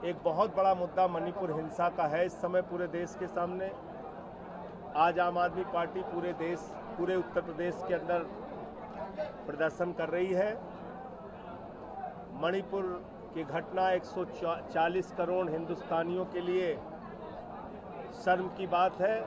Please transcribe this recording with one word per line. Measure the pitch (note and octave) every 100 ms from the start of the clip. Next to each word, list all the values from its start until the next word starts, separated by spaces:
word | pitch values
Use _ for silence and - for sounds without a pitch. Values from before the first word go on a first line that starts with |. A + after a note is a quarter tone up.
| E3+
एक | E3
बहुत | E3+ D#3+ G#3 F#3+
बड़ा | F#3+ F#3
मुद्दा | F3 F#3 F#3
मणिपुर | E3 E3+ G3 F3+
हिंसा | D#3 D#3+ - F3
का | F3
है | D3+ D#3+ F3+
इस | -
समय | F3 F#3
पूरे | F3+ F3 F3
देश | E3+ E3+ -
के | F3+
सामने। | F3+ F3 F#3 F#3+ - - - - - - - - - - - - D3
आज | E3+ F3
आम | F3 F3
आदमी | F3 F3
पार्टी | F3+ F3 E3+ F#3
पूरे | F#3 F3 F3
देश, | E3 E3 F3 - - - -
पूरे | F3 F#3
उत्तर | F3 F3
प्रदेश | E3+ D#3+ F3 F3 -
के |
अंदर | E3+ D#3 F3 D#3+ - - - - - - - - - - - -
प्रदर्शन | D3 D#3+ D3+ F3
कर | E3+ D#3
रही | F3 F#3
है। | F#3 G#3 A#3 - - - - - - - - - - - - - - - - - C3+
मणिपुर | D#3+ F#3+ F#3+ G3 F#3 F3+ - - -
की | D#3+
घटना | D3 E3 E3 F#3 F#3
एक | F3+ -
सौ | F#3 E3+ - E3+ E3 -
चालीस | E3+ E3+ F3+ F3+
करोड़ | - E3+ F3+ F3
हिंदुस्तानियों | D#3+ E3+ E3+ - E3 E3+ F3+ F3+
के | F3+
लिए | F3 F#3 F3+ D3 - - - - - - - - - - - - - -
शर्म | F#3 F3+ F#3 -
की | F#3
बात | F3 F#3 -
है। | F#3+ A3